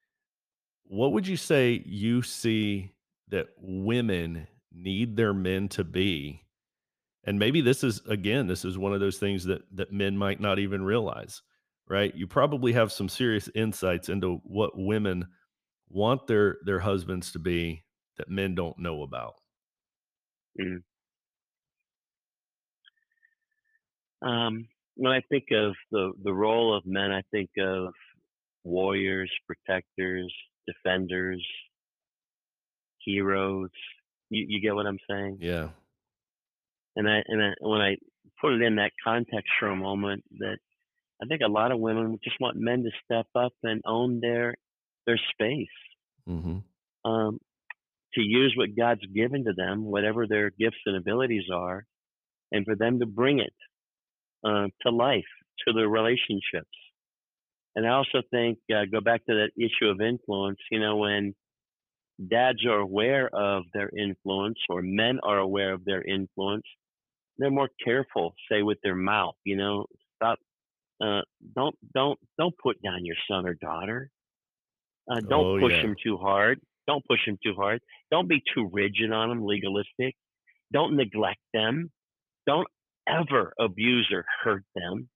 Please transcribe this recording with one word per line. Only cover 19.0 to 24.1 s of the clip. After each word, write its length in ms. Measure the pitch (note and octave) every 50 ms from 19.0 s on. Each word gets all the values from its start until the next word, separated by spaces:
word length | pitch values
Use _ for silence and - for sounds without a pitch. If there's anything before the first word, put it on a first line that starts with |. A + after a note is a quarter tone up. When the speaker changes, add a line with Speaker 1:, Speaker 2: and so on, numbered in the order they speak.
| D2
Speaker 1:
about. 300 | C2+ C2 B1 A#1 A1 - _ _ _ _ _ _ _ _ _ _ _ _ _ _ _ _ _ _ _ _ _ _ _ _ -
Speaker 2:
Mm. 220 | F#2+ F#2 F#2 F2+ F2+ _ _ _ _ _ _ _ _ _ _ _ _ _ _ _ _ _ _ _ _ _ _ _ _ _ _ _ _ _ _ _ _ _ _ _ _ _ _ _ _ - _ _ _ _ _ _ _ _ _ _ _ _ _ _ _ _ _ _ _ _ _ _ _ _